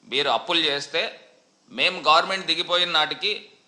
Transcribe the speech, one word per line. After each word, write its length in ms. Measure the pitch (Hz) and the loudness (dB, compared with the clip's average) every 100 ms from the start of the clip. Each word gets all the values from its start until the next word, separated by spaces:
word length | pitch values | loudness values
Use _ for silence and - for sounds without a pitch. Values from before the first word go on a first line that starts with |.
మీరు 260 | 120 127 143 | -4 -2 0
అప్పులు 300 | 113 - 170 | 0 0 0
చేస్తే 600 | 156 143 139 165 220 - - _ _ _ _ | 0 -2 -4 -4 -4 -10 -20 _ _ _ _
మేము 300 | 107 160 185 | -2 -2 0
గవర్నమెంట్ 460 | 147 165 180 190 170 | 4 4 4 -4 -2
దిగిపోయిన 440 | 165 170 175 175 | -4 0 0 2
నాటికి 580 | 160 151 147 202 - - _ | 2 0 -2 -4 -6 -12 _